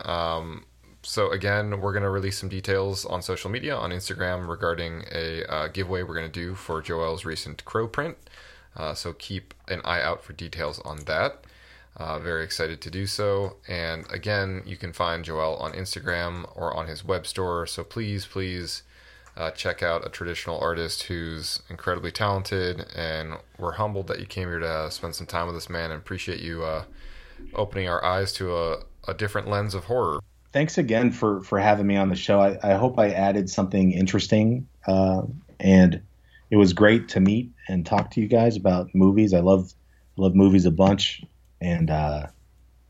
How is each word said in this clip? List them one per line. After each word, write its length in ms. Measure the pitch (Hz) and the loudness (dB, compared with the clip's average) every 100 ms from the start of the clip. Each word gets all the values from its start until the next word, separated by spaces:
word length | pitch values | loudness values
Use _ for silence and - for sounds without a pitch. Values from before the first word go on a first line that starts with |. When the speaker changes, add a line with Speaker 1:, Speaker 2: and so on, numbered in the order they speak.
Speaker 1:
Um, 640 | - 85 82 82 82 80 - _ _ _ | -6 -2 -2 -4 -6 -14 -18 _ _ _
so, 260 | - - 98 | -10 -2 -2
again, 480 | 95 101 104 104 98 | 0 0 -2 -2 -4
we're 120 | 98 | -2
gonna 160 | 101 98 | -2 -2
release 280 | 98 98 95 | -2 -4 -6
some 120 | 95 | -8
details 560 | 92 95 95 98 98 - | -8 -2 -2 0 -4 -6
on 160 | 90 | -8
social 280 | 87 92 92 | -6 -6 -6
media, 260 | 117 147 139 | -6 -6 -6
on 160 | 98 | -6
Instagram, 560 | 90 - 95 90 90 87 | -6 -8 -6 -4 -4 -6
regarding 540 | 85 87 85 85 82 - | -4 -2 -2 -6 -8 -10
a, 300 | 82 82 82 - | -6 -6 -6 -4
uh, 220 | 76 78 | -4 -4
giveaway 360 | 92 90 92 | -4 -4 -4
we're 120 | 90 82 | -4 -6
gonna 140 | 80 | -8
do 260 | 87 87 95 | -8 -8 -10
for 260 | - 80 | -8 -8
Joel's 440 | 78 82 82 80 82 | -4 -4 -2 -4 -6
recent 380 | 80 - 73 - | -8 -10 -14 -6
Crow 220 | - 113 | -4 -4
print. 300 | - 147 - - - - - - - | -4 -8 -10 -20 -20 -20 -20 -20 -10
Uh, 180 | 78 | -8
so 200 | 76 87 | -8 -10
keep 400 | 82 - 95 - - - | -12 -10 -10 -12 -20 -10
an 140 | 90 | -8
eye 180 | - 87 | -2 -2
out 220 | 71 85 | 0 -4
for 80 | - | -8
details 460 | - 82 82 76 73 - | -14 -12 -6 -6 -6 -12
on 140 | 76 73 | -12 -4
that. 380 | 78 120 - - - - - _ - | -2 -2 -4 -20 -20 -20 -20 _ -14
Uh, 220 | 80 80 | -8 -8
very 240 | 82 82 | -6 -6
excited 360 | 80 - 80 80 | -6 -4 -6 -6
to 80 | - | -10
do 160 | 87 98 | -8 -6
so. 500 | - 104 98 98 - - | -4 -2 0 -2 -8 -10
And 380 | 90 82 82 - | -6 -6 -6 -8
again, 500 | 90 107 104 98 92 92 | -10 -4 -2 -2 -6 -10
you 120 | 92 | -12
can 160 | 87 | -12
find 320 | 82 87 82 82 | -6 -4 -4 -6
Joel 300 | 80 80 78 | -4 -4 -4
on 160 | 78 | -8
Instagram 760 | 82 95 - 90 87 87 87 85 - | -8 -8 -8 -4 -4 -4 -8 -12 -8
or 180 | 82 | -6
on 140 | 80 80 | -6 -8
his 160 | 76 | -10
web 220 | 98 92 85 | -4 -4 -4
store. 380 | - 92 85 82 | -6 -4 -4 -6
So 180 | - | -8
please, 420 | 82 - 110 101 - | -10 -8 -6 -6 -6
please, 580 | - 92 90 85 - - _ - - - - | -6 -6 -6 -8 -10 -14 _ -20 -20 -20 -8
uh, 160 | 80 | -8
check 300 | - 95 85 | -6 -6 -2
out 240 | 87 85 - | -2 -2 -4
a 40 | |
traditional 500 | - 85 85 - 82 | -10 -8 -8 -8 -4
artist 440 | 82 85 82 - | -2 -2 -4 -6
who's 580 | - 87 82 80 76 - - | -6 -8 -8 -8 -8 -8 -10
incredibly 420 | 87 - 87 85 | -10 -6 -6 -6
talented, 720 | - 104 98 95 95 90 87 85 85 | -4 -2 -2 -2 -4 -4 -6 -10 -8
and 380 | 82 80 80 78 - _ | -6 -6 -8 -12 -16 _
we're 160 | 87 | -8
humbled 340 | 82 107 101 87 | -4 -4 -4 -6
that 120 | 85 | -8
you 60 | 92 | -8
came 220 | - 90 | -8 -6
here 120 | 85 | -4
to 320 | 82 80 78 | -4 -4 -6
spend 240 | - 85 82 | -8 -10 -10
some 120 | 85 | -8
time 200 | 85 85 | -6 -4
with 80 | 85 | -6
us, 140 | - | -8
man, 220 | 85 82 | -8 -6
and 80 | 78 | -8
appreciate 400 | - 92 - 85 | -10 -10 -8 -8
you, 240 | 80 82 | -8 -6
uh, 200 | 80 78 73 - - - - - - - | -6 -6 -8 -16 -18 -18 -20 -18 -12 -6
opening 340 | 101 98 92 | -4 -4 -2
our 140 | 87 87 | 0 0
eyes 260 | 92 98 | 0 -2
to 220 | - 92 87 | -4 -4 -2
a, 220 | 82 78 - - - | -2 -4 -10 -14 -10
a 60 | |
different 340 | 82 104 104 101 | -6 -4 -4 -4
lens 260 | 104 104 | -2 -2
of 120 | 95 90 | -6 -2
horror. 340 | 123 98 73 - _ _ | 0 0 -2 -8 _ _
Speaker 2:
Thanks 240 | 139 151 - | -2 0 0
again 340 | 135 110 120 | 2 4 2
for, 300 | 123 110 98 | 2 2 0
for 180 | 95 101 | 0 2
having 280 | 104 104 101 | 4 4 4
me 80 | 98 | 4
on 120 | 95 | 2
the 60 | 90 | 0
show. 240 | - 101 | 2 6
I, 180 | 98 95 | 6 4
I 120 | 104 98 | 2 4
hope 220 | 123 123 | 4 4
I 100 | 104 | 2
added 400 | 92 98 101 95 | 4 2 2 0
something 420 | - 95 98 92 | 0 0 4 4
interesting, 760 | 92 95 104 - 107 110 123 - _ - | 4 2 2 2 4 4 2 -4 _ 0
uh, 360 | 95 95 95 107 131 - - | 2 4 2 -2 -8 -16 -2
and 420 | 95 95 92 82 - _ _ - _ | 8 10 10 8 -6 _ _ -20 _
it 80 | 107 | 8
was 160 | 98 | 8
great 360 | 87 104 113 - | 8 8 8 4
to 100 | - | 4
meet 320 | 95 107 123 - - | 4 4 0 -10 -4
and 180 | 95 165 | -2 2
talk 240 | 104 - | 0 0
to 100 | - | -2
you 60 | 107 | 4
guys 280 | 117 117 107 | 6 6 4
about 320 | 98 90 90 95 | 2 2 2 6
movies. 380 | 95 98 110 92 | 6 8 6 6
I 40 | |
love, 300 | 87 95 90 - _ _ _ - | 6 6 4 -10 _ _ _ 2
love 160 | 95 | 4
movies 320 | 92 98 95 90 | 8 10 8 6
a 60 | |
bunch, 520 | 82 95 101 - - - _ _ _ | 6 6 6 0 -4 -14 _ _ _
and, 280 | 170 170 160 | -2 0 0
uh, 340 | 156 76 - 73 - _ _ _ _ | 0 0 -2 -8 -14 _ _ _ _